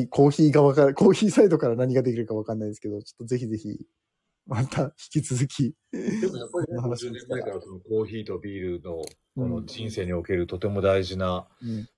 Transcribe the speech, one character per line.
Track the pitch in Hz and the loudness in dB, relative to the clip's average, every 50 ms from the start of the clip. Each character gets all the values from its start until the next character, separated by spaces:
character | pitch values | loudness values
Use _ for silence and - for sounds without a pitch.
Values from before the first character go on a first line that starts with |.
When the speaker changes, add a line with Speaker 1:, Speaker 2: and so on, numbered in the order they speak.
| 127 | 4
Speaker 1:
ー、 | 117 | 2
コ | - - 139 143 | 4 6 6 6
ー | |
ヒ | 143 - 156 151 | 6 6 4 6
ー | |
側 | 131 151 143 143 135 | 8 8 6 8 8
か | 156 143 | 6 6
ら、 | 139 139 | 6 6
コ | - 202 - | 6 6 6
ー | |
ヒ | - - 220 202 | 6 6 2 4
ー | |
サ | - 269 - | 6 6 6
イ | 285 | 6
ド | - - | 6 4
か | 156 123 | 2 0
ら | 117 | 2
何 | 117 127 131 123 | 2 0 2 2
が | 131 | 2
で | 120 127 | 2 2
き | 117 117 | 0 -2
る | 113 | -4
か | - 110 | -4 -4
わ | 107 107 | -4 -4
か | - 113 | -4 -6
ん | 110 | -4
な | 107 | -4
い | 104 | -6
で | 104 | -8
す | - | -8
け | - 107 | -10 -8
ど、 | 104 104 104 | -8 -8 -10
ち | - | -14
ょ | - | -16
っ | _ | _
と | 120 | -6
ぜ | 113 127 123 | -4 -4 -4
ひ | 120 | -2
ぜ | 110 110 104 | -4 -6 -6
ひ、 | - 107 - - - - _ _ _ _ _ _ _ _ _ _ _ - | -6 -8 -10 -10 -14 -18 _ _ _ _ _ _ _ _ _ _ _ -6
ま | 123 107 131 | -4 -4 -4
た | 135 - - 143 | -2 -2 -4 -4
引 | - - _ - - - 156 | -4 -4 _ -20 -4 -4 -4
き | |
続 | - - 131 120 143 | -2 -2 -2 -2 -2
き、 | 135 - - 139 117 - - _ _ | -2 0 -2 -2 -2 -2 -8 _ _
Speaker 2:
で | - 175 - - - 220 196 - | -10 -6 -4 -4 -2 0 -2 -2
も | - - | -2 -4
や | - | -10
っ | - | -8
ぱ | - 175 156 | -6 -6 -4
り | - - | -4 -6
ね、 | |
Speaker 1:
こ | |
の | - 127 | -4 -4
話 | 120 | -4
Speaker 2:
五 | 120 | -4
十 | 117 120 120 | -6 -8 -10
年 | 113 - - - | -10 -12 -10 -8
前 | - 127 | -8 -6
か | - 107 | -6 -6
ら | 98 - | -8 -10
そ | - 95 | -12 -14
の | 92 90 | -18 -18
コ | - - 110 110 | -6 -2 -2 -2
ー | 110 | -2
ヒ | 101 107 110 | -2 -6 -10
ー | 104 | -8
と | 95 98 87 | -8 -10 -10
ビ | 95 101 98 95 | -10 -10 -10 -8
ー | 92 90 87 85 | -6 -6 -6 -8
ル | |
の、 | 76 92 82 82 78 - - _ _ _ _ | -8 -10 -10 -8 -10 -10 -14 _ _ _ _
Speaker 1:
う | 135 123 | -6 -4
ん。 | 123 | -4
Speaker 2:
こ | 120 113 | -4 -6
の | 107 | -8
人 | - - - 110 110 | -10 -12 -10 -10 -8
生 | 113 104 92 87 | -6 -6 -4 -4
に | 90 | -4
お | 85 82 | -4 -4
け | - 98 | -2 -2
る | 87 87 - | -2 -2 -4
と | 95 90 | -4 -4
て | - 104 | -4 -2
も | 101 98 | -2 0
大 | 95 98 95 98 92 | 2 2 2 2 0
事 | 90 95 | -2 -4
な | 95 95 92 90 92 - - _ _ | -4 -2 -2 -2 -4 -6 -12 _ _
Speaker 1:
う | 120 | -10
ん。 | 117 110 107 110 - _ | -8 -8 -8 -10 -12 _